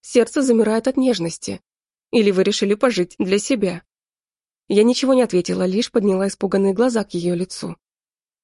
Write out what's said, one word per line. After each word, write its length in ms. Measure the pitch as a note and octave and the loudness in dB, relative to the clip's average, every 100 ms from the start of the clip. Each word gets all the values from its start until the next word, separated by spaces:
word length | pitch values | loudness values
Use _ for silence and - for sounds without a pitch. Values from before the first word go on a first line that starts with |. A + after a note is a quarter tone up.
сердце 400 | - B3 A3+ D4+ | -2 0 2 0
замирает 460 | C4 A3+ G#3+ A3 C4 | 2 2 2 0 -2
от 80 | C4 | 0
нежности. 640 | C4 G3 E3 - - F#3+ _ _ _ _ - | 0 0 -4 -8 -10 -12 _ _ _ _ -2
"Или 180 | A#3 G3+ | 2 2
вы 140 | F#3+ | 2
решили 300 | F#3 - G3+ | 0 0 0
пожить 420 | G#3 B3+ F#3+ F3+ - | 0 0 0 -4 -4
для 200 | F#3 G3+ | -2 -2
себя?" 440 | - B3+ F#3+ E3+ _ _ _ _ _ _ _ _ - | 0 -2 -2 -6 _ _ _ _ _ _ _ _ -2
Я 160 | G3+ | 2
ничего 280 | A3+ B3 C4 | 4 2 2
не 100 | C4 | 2
ответила, 440 | A#3 F3+ F3+ F#3 F#3 | 2 0 -2 -2 -2
лишь 240 | G3 - | -2 0
подняла 380 | A#3 G3+ F#3 G3 | 0 0 0 -2
испуганные 440 | - F#3+ G3 G3 | -4 -2 0 0
глаза 320 | F#3+ B3+ A3+ | 2 0 0
к 100 | G3+ | -4
ее 200 | F3 F3 | -4 -4
лицу. 420 | F3 F#3 - E3 E3+ _ _ _ _ _ _ | -4 -6 -10 -12 -14 _ _ _ _ _ _